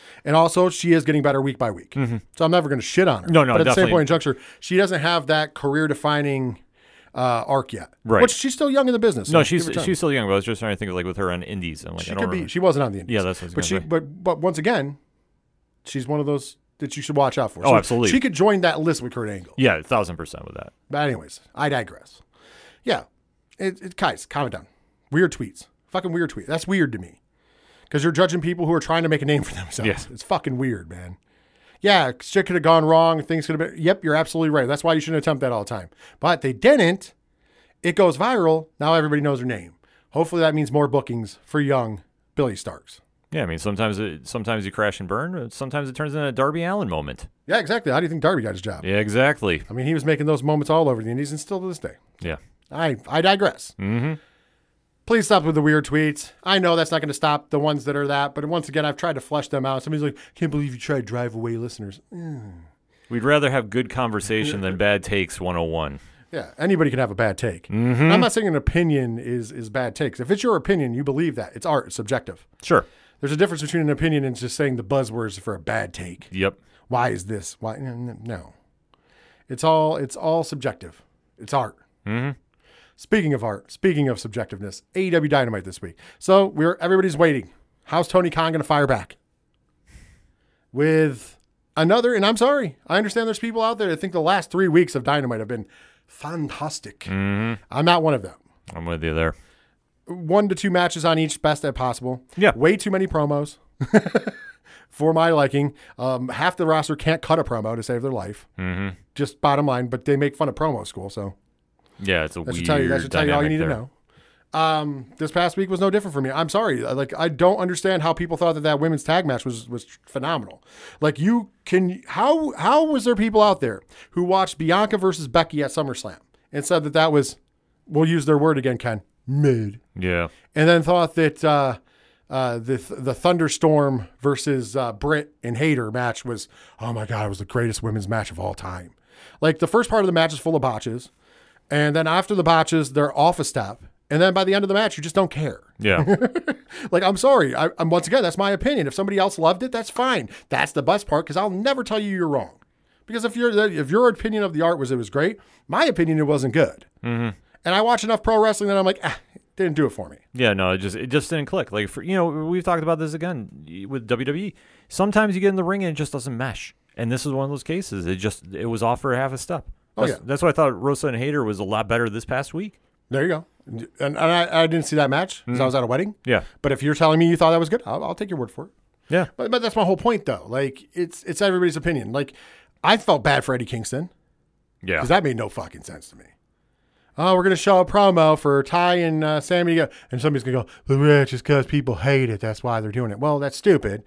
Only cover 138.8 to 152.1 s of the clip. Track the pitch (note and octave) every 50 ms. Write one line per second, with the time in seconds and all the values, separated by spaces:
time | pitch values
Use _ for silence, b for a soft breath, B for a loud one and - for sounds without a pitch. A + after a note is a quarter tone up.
138.8 | F2+ - - b b b b b b b b b - D#3+ D#3 D#3 E3+ D#3 - A#3
139.8 | A#3+ - G#3 A3 G3+ F#3 F3 E3 D#3+ D#3+ D#3 C#3 - E3 D#3+ D3+ C3 B2+ A2+ G#2+
140.8 | - B2 A2+ B2 - - b b b b b b b b b b b _ C#3+ D3
141.8 | D3 D3 D3 D#3+ D#3+ D#3+ E3 F#3 F#3 - G#3 F#3+ E3 D#3+ E3 D#3+ D#3+ - E3 D#3+
142.8 | D3 C3 C3 D3 D3 C#3+ - C#3 D3 E3+ F3 - C#3+ - - C3+ G#2 G2 A2 -
143.8 | - - _ _ _ _ D3 D3+ F3 F#3+ F3+ G3 F#3+ F#3 G3 G3+ G3+ F#3+ G3 G3+
144.8 | A3 G3+ - - D3 E3+ - G3 F#3+ E3+ - C#3+ D#3 C3+ - - - _ _ -
145.8 | - G#2 F#2+ E2 - - G3+ - B3 B3 - F4+ - - - - - B B B
146.8 | C#4 G#3+ - F3 F#3+ F#3 G3 F#3 - C4+ C#4 A#3+ D#3+ C3 B2 B2+ D#3 - - -
147.8 | E3 E3 E3+ F3 E3+ - A3+ C4+ C4+ - - - G3 G3 G3+ F#3 - B3+ D4 B3
148.8 | D#3 C#3 - - G3 G3+ G3+ G3 F#3+ G3 G3 - D#3+ D#3+ F#3 F3+ B3 B3+ B3+ A3+
149.8 | A3+ - - - B3 C4 B3+ F3+ A#2+ G#2 B B B B - C3 C#3 C3+ - D3+
150.8 | C3 C#3 F#3 G#3 G3+ - D3+ D3+ E3 - C#3+ F#3 G3+ G#3+ F#3 F#3 A3 C4+ C#4 C4
151.8 | A#3 - G#3+ A3 G#3+ G3+